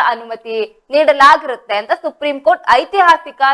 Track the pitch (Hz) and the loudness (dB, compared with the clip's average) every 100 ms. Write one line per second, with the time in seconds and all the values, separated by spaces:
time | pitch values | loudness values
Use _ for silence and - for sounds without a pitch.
0 | 247 233 233 226 226 226 214 _ _ 285 | 0 -4 -10 -16 -10 -8 -8 _ _ 0
1 | 311 277 269 311 302 233 - 208 214 359 | 2 4 4 4 0 -10 -6 -8 -4 -6
2 | 320 - 294 277 311 359 - 240 330 392 | -6 -8 -8 -2 -2 -2 0 0 0 0
3 | 349 320 294 - 269 | 2 2 -2 -4 -2